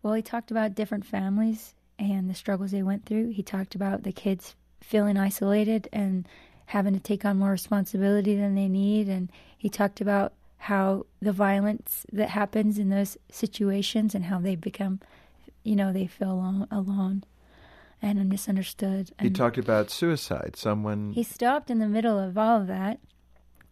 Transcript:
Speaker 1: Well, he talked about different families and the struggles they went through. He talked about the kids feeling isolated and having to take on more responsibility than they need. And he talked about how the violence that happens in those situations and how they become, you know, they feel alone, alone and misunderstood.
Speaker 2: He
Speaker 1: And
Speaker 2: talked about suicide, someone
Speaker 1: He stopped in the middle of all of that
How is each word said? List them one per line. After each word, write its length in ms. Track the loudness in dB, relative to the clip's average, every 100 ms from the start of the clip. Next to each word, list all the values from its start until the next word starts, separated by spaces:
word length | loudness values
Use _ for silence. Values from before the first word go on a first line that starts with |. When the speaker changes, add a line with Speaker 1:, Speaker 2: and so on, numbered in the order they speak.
Speaker 1:
Well, 100 | -2
he 80 | -2
talked 300 | -2 -6 -4
about 240 | -2 0 -2
different 300 | -4 -4 -4
families 680 | -2 0 2 2 0 -8 -20 _ -4
and 320 | -2 0 -2
the 60 | -4
struggles 340 | -4 -2 -2
they 140 | -2
went 240 | 0 -2 -2
through. 220 | -2 -2
He 120 | -4
talked 320 | -4 -4 -6
about 300 | -4 -4 -2
the 80 | -6
kids 440 | -4 -2 -2 -6 -20 _ -20
feeling 360 | -2 2 4 2
isolated 720 | 2 0 2 2 2 0 -2
and 360 | -4 -2 -2 -6 -14 -20 -20 -4
having 260 | 0 2
to 60 | 0
take 260 | 0 -2 0
on 120 | 2
more 100 | 2
responsibility 840 | 0 0 -2 0 0 4 4 4 2
than 180 | 2
they 140 | 2 2
need. 400 | 2 2 2 2
And 240 | -2 -4 -10 -20 -6
he 120 | -4
talked 300 | 0 0 0
about 320 | 0 2 0 -4 -20 -12
how 500 | -2 2 2 0 -4 -4
the 120 | -2
violence 760 | 2 2 4 2 -2 -6 -10 -6
that 160 | -2 -2
happens 480 | 0 0 2 2 2
in 120 | 2
those 280 | 2 0 -4 _
situations 840 | -6 -4 0 0 0 0 0 0
and 120 | 0 -2
how 140 | -2
they 160 | 0 -2
become, 440 | -4 -4 -4 -4 -8 -20 -20 -20 -20 -8
you 120 | 0 2
know, 160 | 2
they 140 | 0 -2
feel 260 | -4 -2
alone, 360 | -2 0 -2 -2
alone 540 | -2 -2 0 0 -2 -6 _ _ -20 -20 -20 -20 _
and 280 | -2 0 0
misunderstood. 800 | 0 0 -2 -2 -4 -2 -2 -4 -2
Speaker 2:
He 80 | 0
Speaker 1:
And 80 | 2
Speaker 2:
talked 220 | 2 2
about 320 | 2 2 2
suicide, 680 | 0 0 0 -2 -6 -6 -4
someone 580 | -2 0 0 -2 -4
Speaker 1:
He 100 | -4
stopped 480 | -6 -2 0 0 0
in 80 | 0
the 80 | 0
middle 320 | 2 2 0
of 180 | 0 0
all 240 | 4 4
of 60 | 2
that 320 | -2 -4 -4 -12 _ _ -20 _ -20 -16